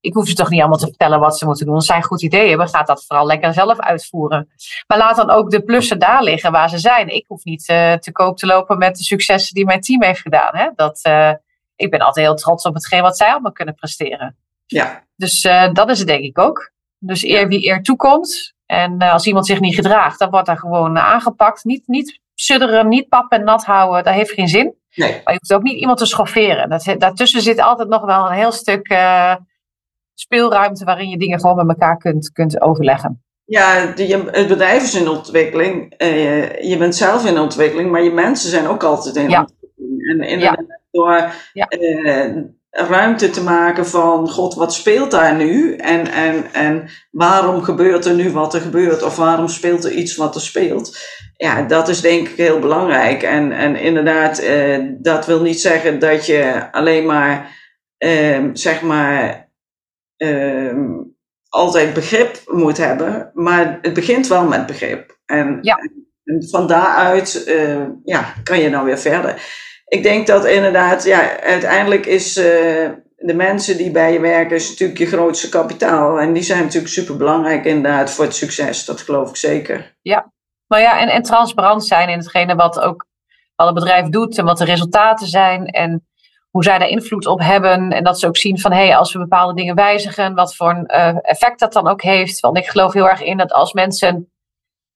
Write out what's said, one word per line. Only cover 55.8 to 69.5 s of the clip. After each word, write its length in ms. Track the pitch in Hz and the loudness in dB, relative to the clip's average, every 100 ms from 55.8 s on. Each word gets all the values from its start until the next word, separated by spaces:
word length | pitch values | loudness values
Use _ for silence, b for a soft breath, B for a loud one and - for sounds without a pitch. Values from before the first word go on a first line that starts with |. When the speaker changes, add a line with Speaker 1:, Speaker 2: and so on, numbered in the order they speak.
| 160 151 | 0 0
Speaker 2:
dat 280 | 156 156 151 | 0 0 0
je 420 | 151 135 127 - | 0 2 -2 -4
alleen 340 | - 156 160 160 | -2 0 2 2
maar, 500 | 151 143 143 B B B B _ _ | 0 0 -2 B B B B _ _
ehm, 560 | 165 160 151 139 135 | -2 0 0 0 -2
zeg 280 | - 175 160 | -4 -4 -4
maar, 680 | 165 151 143 143 117 - _ _ _ _ _ _ _ _ | -2 -2 0 -2 -4 -8 _ _ _ _ _ _ _ _
ehm, 760 | 156 143 139 135 135 123 135 82 - _ _ _ _ | -4 -2 -2 -4 -4 -4 -6 -8 -14 _ _ _ _
altijd 460 | 95 175 170 156 | 0 2 2 0
begrip 480 | 151 151 220 233 - - | -2 -2 0 0 -4 -8
moet 300 | 175 160 151 | -2 0 0
hebben, 540 | 156 131 160 214 - | -2 -2 -4 -6 -10
maar 440 | - 170 175 170 - | -6 -2 0 0 -2
het 120 | 175 | -4
begint 320 | 170 170 247 262 | -4 0 0 2
wel 180 | 180 | 2
met 220 | 170 110 - | 2 0 -4
begrip. 520 | 147 - - - _ | -8 -8 -8 -12 _
En, 340 | _ 147 143 143 | _ -2 -2 -4
Speaker 1:
Ja. 160 | 208 220 311 - - _ | -2 -4 -4 -16 -20 _
Speaker 2:
en 240 | - 160 170 | -8 -6 -4
van 160 | 190 - | -4 0
daaruit, 760 | 165 185 160 180 185 190 165 | 2 2 0 2 0 -2 -8
eh, 360 | - 160 151 147 139 131 | -4 -2 -2 -4 -8 -10
ja, 280 | - 170 120 - | -6 -4 -4 -12
kan 160 | - 180 | -4 0
je 100 | 151 | 0
dan 140 | 139 | 0
weer 140 | 135 131 | -2 -2
verder. 440 | 156 165 147 - B | -2 -2 -4 -8 B